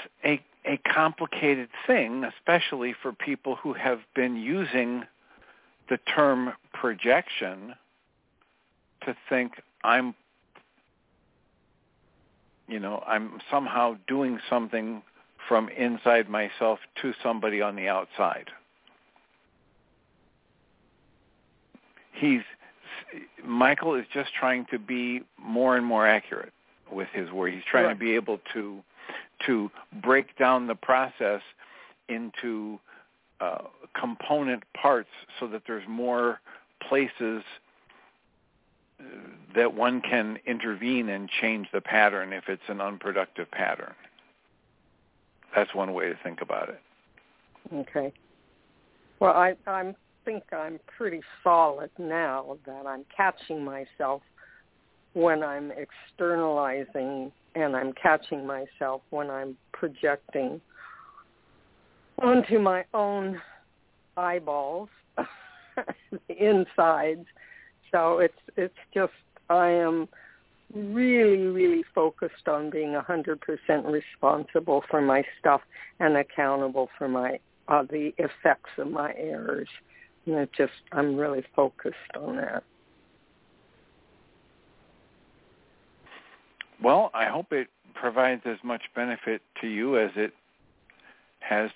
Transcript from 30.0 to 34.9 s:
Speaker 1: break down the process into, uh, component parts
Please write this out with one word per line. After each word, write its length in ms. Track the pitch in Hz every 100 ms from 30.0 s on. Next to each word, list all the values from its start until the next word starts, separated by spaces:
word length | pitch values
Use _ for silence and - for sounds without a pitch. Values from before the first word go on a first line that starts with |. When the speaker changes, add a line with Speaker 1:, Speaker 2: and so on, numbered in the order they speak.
Speaker 1:
break 360 | 113 135 - -
down 300 | 127 127 120
the 80 | 110
process 640 | - 131 131 - 104 104 - - - - - _ -
into, 720 | 117 113 - 123 110 107 101 _ - _ _ _ -
uh, 240 | 90 - - _ - -
component 640 | 123 113 - 147 135 120 -
parts 360 | - 143